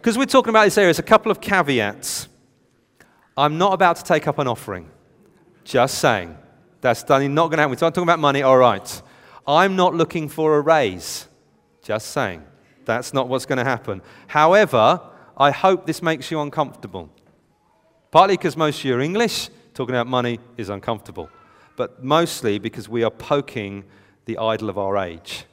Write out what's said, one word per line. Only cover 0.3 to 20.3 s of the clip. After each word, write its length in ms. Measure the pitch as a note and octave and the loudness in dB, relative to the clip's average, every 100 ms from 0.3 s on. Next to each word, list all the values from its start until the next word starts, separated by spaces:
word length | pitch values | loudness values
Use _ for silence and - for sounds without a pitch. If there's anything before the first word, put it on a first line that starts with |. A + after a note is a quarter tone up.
| C4+ A3+ | 2 4
about 140 | A3 | 4
this 140 | G#3 - | 4 4
area, 80 | F#3 | 4
there's 120 | D#3+ | 2
a 20 | |
couple 300 | - A3 A3+ | 4 4 4
of 80 | F#3+ | -4
caveats. 880 | - G3 D3 B2+ G#2 G#2+ - - - _ _ _ _ _ _ _ _ _ _ - | 0 0 2 0 0 -4 -10 -10 -12 _ _ _ _ _ _ _ _ _ _ -2
I'm 220 | D3 D#3 | 0 2
not 140 | G3 | 0
about 240 | F#3+ F#3 E3 | 4 2 2
to 80 | |
take 240 | - D#3+ D3 | 0 0 0
up 100 | C#3 | -2
an 80 | C3 | -2
offering. 420 | A2+ - F#2 D#2+ _ _ _ _ _ _ _ | -4 -8 -12 -14 _ _ _ _ _ _ _
Just 340 | - C3 B2+ - | -2 0 2 2
saying. 380 | D3 G#2+ E2+ D#2+ _ _ _ _ | 0 0 -4 -16 _ _ _ _
That's 220 | B2+ A#2 | -2 -2
done. 320 | - C#3 C#3 | 2 2 2
Not 140 | C#3+ E3 | 0 0
gonna 140 | D#3 | 0
happen. 80 | D3 | -2
We're 180 | B2 E3 | 0 -2
talking 140 | F3 | 0
about 160 | F3 E3+ | 0 2
money, 220 | D3 C#3 | 2 2
all 160 | C3+ C3 | 4 6
right. 440 | B2 G2 - - - _ - - - | 6 2 -8 -18 -18 _ -20 -14 0
I'm 260 | D3+ G3 | 2 2
not 200 | F#3+ F3+ | 2 0
looking 340 | E3+ E3 E3+ D3+ | 2 -2 -2 -8
for 280 | D#3+ D#3 D3 | -2 2 2
a 20 | |
raise. 640 | C#3+ D#3+ A2+ F#2 - - - _ _ _ _ _ | 4 2 2 -4 -12 -14 -16 _ _ _ _ _
Just 280 | - A2 - | -6 -6 -4
saying. 320 | D3 A2 E2 D2 _ _ _ | -4 -4 -6 -18 _ _ _
That's 280 | - A#2 B2+ | -4 -4 -2
not 160 | C#3 B2+ | -4 -2
what's 180 | C3 - | -6 -4
gonna 180 | C3 | -4
happen. 360 | B2 A#2 - F#2+ - - - | -2 -4 -6 -12 -14 -20 -4
However, 720 | D3+ D#3 G3 G3+ A#2+ A2+ F3 - - - - | 2 4 4 4 4 4 2 -4 -20 -20 0
I 140 | C#3 | 0
hope 360 | C#3 F#3+ F#3 E3 | 2 0 0 -4
this 140 | D#3 | -4
makes 300 | E3 D#3+ - | -4 -4 -6
you 100 | D#3+ | -6
uncomfortable. 680 | D3 D#3 C#3 - G#2 F#2+ E2 _ _ _ _ _ _ _ _ _ _ | -6 -4 -6 -8 -16 -14 -16 _ _ _ _ _ _ _ _ _ _
Partly 240 | D#3+ G3 F#3 | 4 4 2
'cause 200 | F3 D3+ | -2 -2
most 240 | D3+ C#3+ | -2 -2
of 40 | |
you 120 | C#3 B2 | -2 -2
are 40 | |
English, 500 | D3 G3+ A#3 - - - _ | -2 0 -2 -4 -12 -16 _
talking 220 | - B2+ | -10 -4
about 120 | B2+ A#2+ | -2 0
money 320 | B2+ B2 | 0 -2